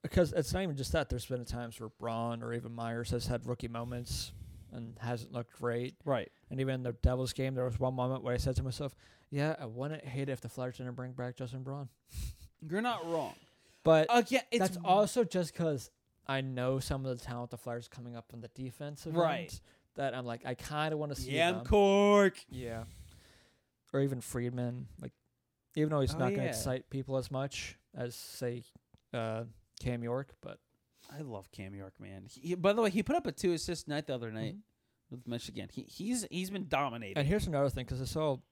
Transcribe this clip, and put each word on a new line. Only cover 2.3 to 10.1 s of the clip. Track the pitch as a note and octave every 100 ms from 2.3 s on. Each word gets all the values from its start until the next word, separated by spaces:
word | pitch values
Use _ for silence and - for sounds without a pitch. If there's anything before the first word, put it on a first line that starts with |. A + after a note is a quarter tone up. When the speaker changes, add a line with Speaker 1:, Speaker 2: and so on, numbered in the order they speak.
| A#2
Speaker 1:
or | A#2
even | A#2 A#2
Myers | A#2 A#2 A#2 A#2
has | B2 -
had | A#2+ A#2+
rookie | A#2+ A#2
moments | A#2 A#2+ B2 B2 - - - - - -
and | B2 A2+ A#2
hasn't | A#2 A#2 A#2+
looked | B2 A#2 -
great. | A#2+ A#2 B2+ - D3
Speaker 2:
Right. | B2+ - _ _
Speaker 1:
And | C3
even | C3+ C3
in |
the | B2
Devils | A#2 B2+ B2+ B2+
game, | - C3 C3
there | B2+
was | A2+
one | B2+ B2+
moment | B2 C3
where | B2+
I | B2
said | C#3 B2
to |
myself, | C3 A#2 C#3 - - - _
"Yeah, | C#3+ D3+ D#3+
I | B2
wouldn't | A#2 C#3 D#3
hate | C3+